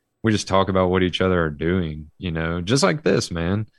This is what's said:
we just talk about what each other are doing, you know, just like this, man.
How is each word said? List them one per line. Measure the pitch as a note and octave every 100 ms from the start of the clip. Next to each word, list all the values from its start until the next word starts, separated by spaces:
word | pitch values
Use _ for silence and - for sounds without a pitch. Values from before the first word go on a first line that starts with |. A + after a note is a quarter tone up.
| _ _
we | A2
just | G2+ -
talk | F#2+ F#2+
about | F#2+ F#2
what | F#2
each | F2+ -
other | F#2 F2+
are | D#2+
doing, | C#2+ D#2+ F#2 D#2+ D2+ D2+ -
you | F2+
know, | D#2+ E2 F2
just | F2 C#3
like | F#3+ D#3
this, | F#3 B2 -
man. | E2+ E2+ G#2 A2